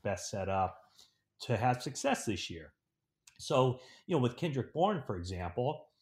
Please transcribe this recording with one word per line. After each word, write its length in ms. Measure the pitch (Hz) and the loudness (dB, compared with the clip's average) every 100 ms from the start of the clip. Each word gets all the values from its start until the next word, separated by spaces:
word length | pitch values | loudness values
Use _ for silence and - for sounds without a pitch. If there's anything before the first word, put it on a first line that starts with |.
best 300 | 101 98 - | -4 -4 -4
set 180 | 104 92 | -4 0
up 260 | 95 92 - - - - _ _ _ | 2 0 -2 -18 -20 -20 _ _ _
to 140 | - 107 | -2 2
have 280 | 123 131 | 2 2
success 420 | 151 131 277 254 - | -2 -2 0 0 0
this 240 | 92 - | -4 -4
year. 240 | 82 - _ _ _ _ _ - - | -10 -12 _ _ _ _ _ -20 -16
So, 420 | - 139 131 120 - - - | 2 4 4 2 -6 -18 -2
you 100 | 165 | 2
know, 60 | |
with 160 | 123 - | 2 2
Kendrick 340 | 165 135 - | -2 -2 -2
Bourne, 300 | 151 190 185 - | 0 2 2 -2
for 100 | 95 | -6
example, 680 | 90 92 87 120 127 156 - _ | -4 -6 -4 -2 -2 -2 -10 _